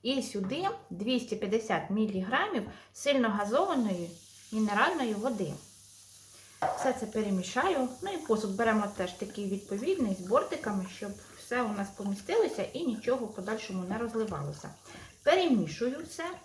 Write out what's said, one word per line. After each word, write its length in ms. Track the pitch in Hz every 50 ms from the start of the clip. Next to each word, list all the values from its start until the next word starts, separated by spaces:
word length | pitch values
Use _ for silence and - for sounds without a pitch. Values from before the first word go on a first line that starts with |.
| -
І 180 | 240 277 269
сюди 460 | 214 - - 202 190 190 269 311 370 392 453 - - -
двісті 460 | 180 170 202 233 254 247 247 - 208
п'ятдесят 540 | - 214 190 208 226 220 - 196 - 202 -
міліграмів 760 | 196 220 214 208 196 190 185 196 247 294 381 427 381 233 190 - - - - - _
сильно 360 | - - 285 269 262 240 220
газованої 800 | 202 208 202 202 226 294 381 392 330 262 226 208 185 175 170 170 - - - - - - - -
мінеральної 640 | 214 214 220 208 202 208 254 330 359 311 262 226 208
води. 400 | 202 214 262 233 196 185 147 - - - - - - - - - - - - - - - - - - - - - - - - -
Все 160 | - - 269 247
це 120 | - 220
перемішаю. 840 | 214 - 220 208 202 196 185 180 - - 247 302 392 359 277 254 247 - -
Ну 100 | 370 392
і 60 | 392
посуд 380 | 320 311 - 226 214 220 196 190
беремо 280 | 196 233 226 214 214 208 196 -
теж 140 | - 185 180
такий 340 | - - 202 202 - 208 202
відповідний, 680 | 190 196 196 - - 196 202 247 339 381 370 254 202 190
з 40 | 185
бортиками, 680 | 180 185 220 285 - - 359 - - 220 202 190 185 190 -
щоб 160 | - 214 202 202 - - - -
все 240 | - - - 240 247
у 120 | 247 214 208
нас 140 | 202 196 196
помістилося 760 | - - 196 202 196 - - - 370 453 427 311 - - 190
і 220 | - - 262 339
нічого 400 | 269 214 214 - 240 254 254 233
в 100 | 190 -
подальшому 480 | - 185 202 220 220 - - 190 185 180 180
не 80 | 208
розливалося. 720 | 220 240 226 226 220 220 196 175 143 143 143 147 - - - - - - - - - - - - - -
Перемішую 760 | 294 330 381 370 330 254 208 165 151 156 - 233 254 269 302 330 311
все. 160 | - - 330 349 349 -